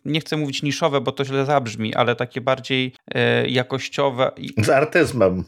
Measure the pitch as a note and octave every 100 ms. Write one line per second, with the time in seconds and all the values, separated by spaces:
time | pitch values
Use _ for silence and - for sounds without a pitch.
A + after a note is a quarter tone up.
0 | - D#3 - D#3 D3 C3+ D3 C3 E3 C#3
1 | B2 B2+ C3 C3+ C3+ D3 A#2 G#2+ A2 -
2 | A#2 A#2+ B2 B2+ B2 C3 A#2+ C3 B2+ -
3 | - B2+ A#2+ A#2+ A#2+ B2 B2 C3+ - -
4 | C#3+ B2+ C3 - - - G#2+ C#3 D3+ F3+
5 | C3+ C3+ F#2+ F2+